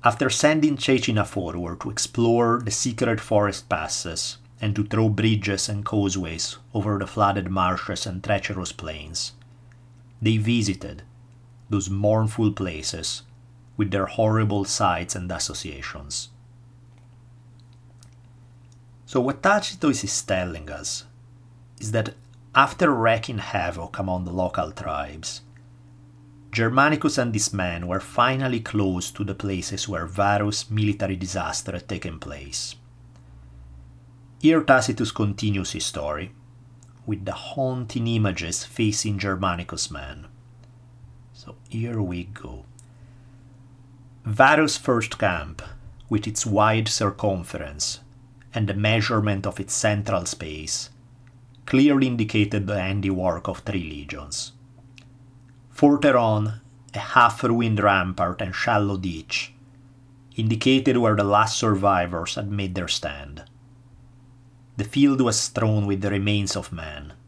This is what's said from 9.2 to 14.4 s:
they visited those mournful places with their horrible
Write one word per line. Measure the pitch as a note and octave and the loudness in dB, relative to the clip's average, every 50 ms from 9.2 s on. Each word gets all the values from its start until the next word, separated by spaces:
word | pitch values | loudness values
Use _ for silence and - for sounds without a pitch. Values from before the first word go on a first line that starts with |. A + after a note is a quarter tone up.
| - - - - - - - - - - - - - - - - - - - - | -8 -8 -10 -16 -20 -20 -20 -20 -20 -20 -20 -20 -20 -20 -20 -20 -20 -20 -14 -2
they | - A2 A2+ A2 | 0 2 2 2
visited | G#2+ A2 A#2+ A#2+ G#2+ G2 F#2+ F2+ - F#2+ D2 C#2+ - - - - - - - - - - - - - - | 2 2 2 2 2 0 -2 -4 -6 -12 -14 -14 -18 -20 -20 -20 -20 -20 -20 -20 -20 -20 -20 -20 -10 -4
those | G#2 G2+ F#2+ F#2 | -2 -2 -2 -2
mournful | G2 G2 G2+ G#2 A2 A2 A2 G#2+ G#2+ - A2+ G#2+ G2+ | -4 0 2 4 4 4 2 0 0 2 2 2 2
places | - F#2+ F2+ E2 D#2 D#2 - - E2 E2 - - - - - - - - - - - - - - | 0 -4 -4 -4 -6 -8 -8 -8 -6 -6 -6 -8 -8 -12 -18 -20 -20 -20 -20 -20 -20 -20 -20 -4
with | - G#2+ G2+ | -2 -2 0
their | F#2 G2+ F#2+ | 2 0 -2
horrible | F#2+ - - A2+ G#2+ G#2+ A2 | -2 0 2 2 4 4 4